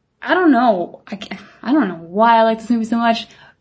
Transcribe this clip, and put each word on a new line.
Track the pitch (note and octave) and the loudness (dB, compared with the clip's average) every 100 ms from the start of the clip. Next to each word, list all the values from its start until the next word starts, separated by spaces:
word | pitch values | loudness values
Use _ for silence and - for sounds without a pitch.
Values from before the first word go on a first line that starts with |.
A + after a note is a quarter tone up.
| _ _ | _ _
I | A#3+ | -4
don't | E4+ F4 | 2 4
know. | A#3+ B3 F#3+ E3+ - - | 4 2 0 -4 -12 -16
I | G3 | -14
can't, | - G3 - - | -14 -16 -18 -14
I | A3 | -2
don't | D4+ G3+ | 0 0
know | E3 | -4
why | E3 F#3+ A#3 A3+ | -8 0 4 4
I | |
like | A3+ A3+ | 4 0
this | - | -2
movie | A#3 | -2
so | A3 A#3 | -2 -2
much. | A#3 A3+ - - - _ | 0 -2 -6 -20 -20 _